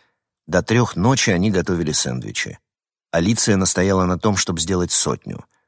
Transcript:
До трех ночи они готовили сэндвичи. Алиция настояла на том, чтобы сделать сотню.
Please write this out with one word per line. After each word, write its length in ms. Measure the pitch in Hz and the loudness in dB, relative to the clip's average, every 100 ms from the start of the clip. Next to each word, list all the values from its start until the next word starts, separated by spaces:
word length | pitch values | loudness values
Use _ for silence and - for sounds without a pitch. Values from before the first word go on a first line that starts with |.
| _ _ _ _ - | _ _ _ _ -2
До 120 | 87 | -2
трех 360 | - 113 120 - | 2 2 0 0
ночи 340 | 107 135 - | 0 2 2
они 220 | 87 104 | 2 2
готовили 400 | 92 82 87 76 | 0 0 -2 -2
сэндвичи. 640 | 76 69 64 53 - - - _ _ _ _ _ | -2 -2 -4 -8 -8 -8 -10 _ _ _ _ _
Алиция 440 | 85 87 117 - 98 | -2 0 2 2 2
настояла 500 | 92 - 95 95 90 | 2 0 2 2 2
на 120 | 90 | 0
том, 180 | 110 95 | 0 0
чтобы 240 | - 82 | -2 -4
сделать 300 | 80 92 87 | -2 -2 0
сотню. 540 | - - 62 - - - _ | 0 0 -4 -8 -14 -14 _